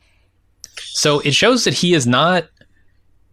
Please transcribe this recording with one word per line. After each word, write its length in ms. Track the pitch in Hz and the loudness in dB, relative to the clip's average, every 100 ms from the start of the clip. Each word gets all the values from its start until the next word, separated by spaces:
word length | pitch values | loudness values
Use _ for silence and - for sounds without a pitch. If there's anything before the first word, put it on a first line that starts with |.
| _ _ _ _ _ _ - - | _ _ _ _ _ _ -20 -20
So 400 | - - 151 147 | -10 -4 -2 0
it 120 | 147 135 | 0 2
shows 280 | 214 254 196 | 2 2 0
that 100 | 131 | -2
he 180 | 175 | 0
is 120 | 170 120 | 2 2
not 400 | 123 165 180 - _ _ _ _ _ _ _ _ | 2 2 0 -4 _ _ _ _ _ _ _ _